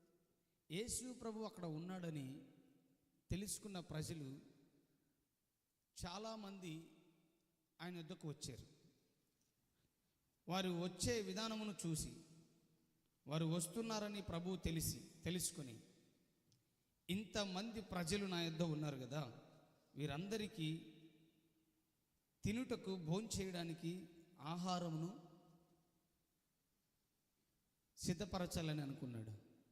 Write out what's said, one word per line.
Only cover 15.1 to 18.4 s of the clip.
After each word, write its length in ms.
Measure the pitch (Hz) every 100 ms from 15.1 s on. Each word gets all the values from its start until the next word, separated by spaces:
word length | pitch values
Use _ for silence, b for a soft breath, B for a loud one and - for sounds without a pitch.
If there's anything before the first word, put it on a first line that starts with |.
| -
తెలుసుకొని, 560 | 165 175 - - 135 110 - - - _ _ _ _ - _ _ _ _ -
"ఇంతమంది 720 | 190 208 220 196 180 226 214
ప్రజలు 440 | - 180 165 202 196
నా 160 | 175